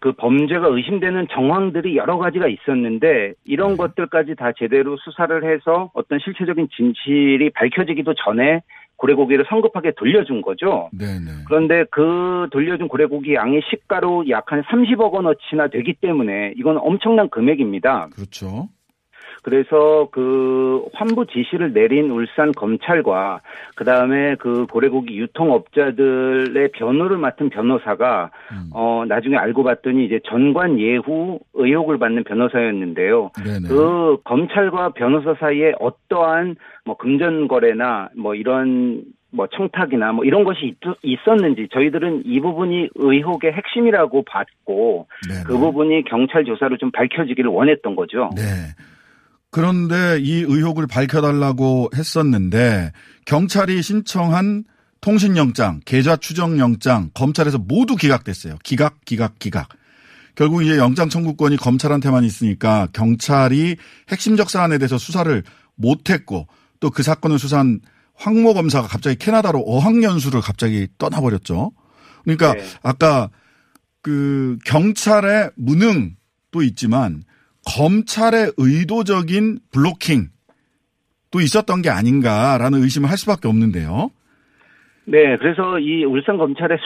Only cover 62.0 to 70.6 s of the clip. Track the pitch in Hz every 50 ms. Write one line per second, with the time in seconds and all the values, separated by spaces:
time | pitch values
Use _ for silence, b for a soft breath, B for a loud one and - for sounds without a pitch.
62 | 135 139 131 127 120 113 104 - 117 107 95 - - 110 107 107 95 82 - 110
63 | 113 113 117 113 - - 143 135 131 127 131 147 160 175 170 B B B B B
64 | B B 190 185 - 220 220 208 - - - 190 175 165 151 139 135 120 131 120
65 | - - 165 180 175 160 139 104 b b b b b b b - 104 120 147 147
66 | - - 190 151 - - 101 87 78 b b b b b b b - 147 - -
67 | 127 151 156 - - 160 151 139 139 135 147 143 135 127 113 98 b b b b
68 | b b b _ - 208 220 226 226 226 214 190 165 156 135 139 117 98 - 101
69 | - 147 131 - - 214 220 220 208 190 151 131 - 110 117 131 143 220 226 233
70 | 226 208 180 160 127 139 131 120 - - 101 -